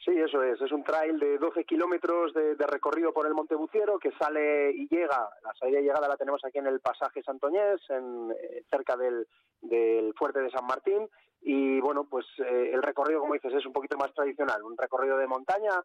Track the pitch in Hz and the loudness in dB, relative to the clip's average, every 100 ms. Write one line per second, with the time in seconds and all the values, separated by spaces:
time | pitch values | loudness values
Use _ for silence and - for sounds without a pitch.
0 | - 175 156 139 127 123 135 147 147 156 | 0 2 2 2 2 0 -2 -2 0 0
1 | 160 156 143 143 160 170 - 160 175 175 | 0 0 2 2 0 -2 0 0 0 0
2 | 175 170 165 160 151 151 143 139 147 156 | 0 0 0 0 0 0 0 0 -2 0
3 | 165 156 151 156 156 156 160 214 208 190 | 0 2 0 0 0 -2 -2 0 2 2
4 | 143 - 151 151 147 147 143 139 143 170 | 0 -2 -2 2 2 4 2 0 0 0
5 | 160 131 104 - 110 - 127 143 143 147 | 2 0 -2 -6 -12 -2 2 4 4 2
6 | 143 139 135 139 131 143 139 131 127 - | 0 0 0 -2 -2 -4 -2 0 -2 -2
7 | 135 139 135 135 143 190 202 190 - 131 | -4 -6 -8 -4 0 2 2 0 -2 -6
8 | 127 120 113 110 - 120 - 139 131 127 | -6 -8 -6 -8 -8 -12 -4 -4 -2 -2
9 | 127 117 - _ _ _ 113 117 113 113 | 0 -2 -6 _ _ _ -2 2 4 2
10 | 110 - 147 135 127 127 123 131 190 202 | 0 -2 -2 -2 -2 -4 -4 -2 0 0
11 | - _ _ _ - 135 135 135 135 143 | -2 _ _ _ -2 2 2 2 2 -2
12 | 143 127 - - 127 123 123 131 - 139 | -2 -6 -6 -6 0 0 2 0 0 0
13 | 147 156 147 147 131 139 131 135 139 143 | 0 0 0 -2 -2 -2 -2 -4 -4 -4
14 | 139 - 139 139 139 107 110 117 127 127 | -4 -2 -2 0 -2 -2 -4 -6 -4 0
15 | 135 135 131 131 135 196 214 180 | 0 0 0 -2 -2 -2 0 -2